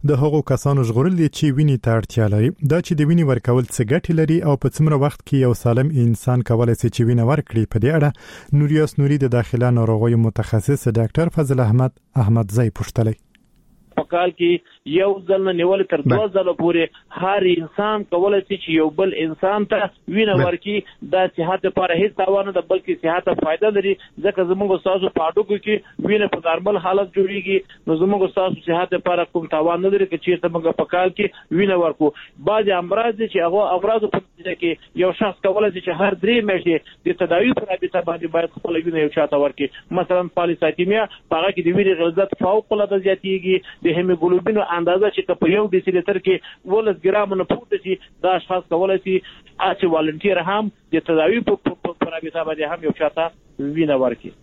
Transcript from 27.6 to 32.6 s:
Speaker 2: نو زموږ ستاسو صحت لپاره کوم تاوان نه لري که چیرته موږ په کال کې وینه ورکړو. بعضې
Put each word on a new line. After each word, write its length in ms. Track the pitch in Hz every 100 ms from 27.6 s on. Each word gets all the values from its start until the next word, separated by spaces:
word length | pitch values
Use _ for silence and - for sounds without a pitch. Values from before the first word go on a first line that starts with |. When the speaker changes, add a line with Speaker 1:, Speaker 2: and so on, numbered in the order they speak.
| - - -
Speaker 2:
نو 100 | 160
زموږ 320 | 190 202 185
ستاسو 320 | - 185 165 -
صحت 320 | 170 180 180
لپاره 300 | 180 175 170 175
کوم 100 | 160
تاوان 320 | 156 160 170 185
نه 80 |
لري 160 | 202 190
که 100 | 165 -
چیرته 260 | 175 170 165
موږ 200 | 165 156
په 80 | 160 180
کال 180 | 185
کې 120 | 180 202 - - 160
وینه 180 | 196 185
ورکړو. 260 | 165 147 151 - - _ 143
بعضې 200 | 214